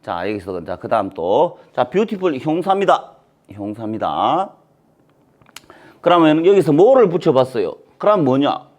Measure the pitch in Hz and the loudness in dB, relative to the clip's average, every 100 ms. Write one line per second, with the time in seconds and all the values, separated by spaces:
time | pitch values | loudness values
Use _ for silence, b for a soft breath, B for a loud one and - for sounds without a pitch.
0 | - 87 95 107 92 90 82 87 113 113 | -8 -6 -6 -8 -8 -12 -10 -12 -4 -4
1 | 98 - 85 113 165 B B - 123 185 | -4 -6 -2 0 0 B B -6 -2 -2
2 | 220 208 180 135 135 160 185 190 190 170 | -4 -2 -4 -4 -4 -4 -2 -2 0 0
3 | - _ _ _ _ 98 101 107 107 110 | -2 _ _ _ _ -14 -12 -10 -10 -6
4 | 92 76 107 156 202 _ _ _ _ _ | -6 -2 -2 -2 -6 _ _ _ _ _
5 | _ _ _ _ _ - B B B B | _ _ _ _ _ -20 B B B B
6 | - 349 160 151 170 196 165 147 208 269 | 2 4 4 4 4 4 4 4 6 6
7 | 208 165 165 135 127 117 85 - _ _ | 4 2 0 2 0 -2 -6 -8 _ _
8 | 196 208 139 131 139 - - | 0 2 2 2 0 -2 -8